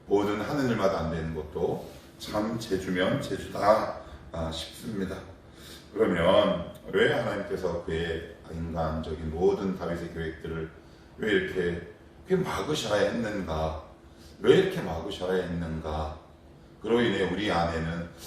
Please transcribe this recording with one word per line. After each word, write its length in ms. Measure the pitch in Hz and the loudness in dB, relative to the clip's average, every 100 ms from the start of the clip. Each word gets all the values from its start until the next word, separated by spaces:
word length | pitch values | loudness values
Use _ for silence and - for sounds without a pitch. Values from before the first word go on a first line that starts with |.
| - | 0
모든 340 | 101 101 107 | 2 2 0
하는 280 | 123 143 127 | -2 0 2
일마다 300 | 104 98 92 | 4 2 2
안 100 | 80 | -2
되는 220 | 80 80 | -2 -4
것도 560 | 80 73 85 - - - - - - | -6 -6 -2 -2 -2 -8 -16 -20 -14
참 400 | - 107 110 117 | -6 -2 -2 -4
재주면 640 | - 92 95 92 95 135 | -2 -2 0 2 2 0
재주다, 800 | - 95 85 95 101 110 - - - - - | -2 -6 -6 2 4 6 2 -6 -12 -16 -12
아, 200 | 85 80 | -6 -4
싶습니다. 680 | 80 - - - 98 92 - - - - - - - - | -6 -8 -10 -8 -4 -4 -6 -12 -18 -20 -20 -18 -18 -6
그러면 800 | 101 104 85 85 104 95 85 85 - - | 2 2 4 6 6 6 2 -4 -12 -2
왜 220 | 95 117 | 4 4
하나님께서 720 | 120 113 101 95 92 90 82 - | 4 0 -2 -4 -2 -2 -2 -2
그의 500 | 80 82 82 - - - | -2 -2 -4 -8 -14 -12
인간적인 800 | 85 82 82 78 80 80 78 80 | -8 -4 -2 -2 -2 -4 -6 -4
모든 460 | 80 98 98 95 90 | 2 2 2 0 -2
다윗의 360 | 85 85 85 | -4 -4 -6
계획들을 560 | 82 80 80 82 82 78 - - - - - | -6 -6 -6 -8 -8 -8 -12 -20 -20 -20 -4
왜 140 | 107 | 2
이렇게, 500 | 95 92 92 87 85 - - - - - | 2 2 0 -2 -2 -8 -16 -20 -14 0
그렇게 160 | 180 | 2
막으셔야 640 | - - 143 151 110 104 98 | 2 -2 -2 -2 2 2 2
했는가? 760 | 117 110 101 82 78 78 76 - - - - - - | 0 -2 -4 -2 0 -2 -2 -10 -18 -20 -20 -20 2
왜 180 | 117 175 | 8 8
이렇게 240 | 185 165 | 6 0
막으셔야 640 | 95 80 104 95 92 95 | -4 -6 -6 -4 0 0
했는가? 760 | 85 85 82 80 78 78 78 - - - - - - - | 0 -2 -4 -4 -4 -4 -4 -8 -16 -20 -20 -20 -20 -6
그로 200 | 107 117 | 2 4
인해 220 | 110 98 | 4 2
우리 280 | 90 92 104 | 0 0 0
안에는 580 | 85 82 82 82 85 85 - | 2 2 0 -2 -4 -8 -12